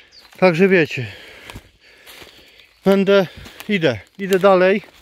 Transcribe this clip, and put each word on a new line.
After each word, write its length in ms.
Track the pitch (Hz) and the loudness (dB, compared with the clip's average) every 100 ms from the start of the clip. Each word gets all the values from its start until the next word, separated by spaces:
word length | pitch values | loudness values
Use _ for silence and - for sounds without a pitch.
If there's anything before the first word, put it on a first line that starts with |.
| - - - - | -20 -20 -20 -4
Także 300 | 185 160 190 | -2 0 2
wiecie. 440 | 185 147 - 110 - - - - - - _ _ _ - - - - - - _ _ | 2 0 -6 -12 -16 -20 -20 -20 -20 -20 _ _ _ -20 -20 -20 -20 -20 -20 _ _
Będę, 420 | 190 196 190 196 175 - - - - | -2 0 2 0 0 -6 -20 -16 -6
idę, 320 | 202 160 107 - - | -2 -2 -2 -8 -14
idę 200 | 190 190 | -4 0
dalej. 440 | 196 185 185 202 - - | 2 4 2 0 -6 -18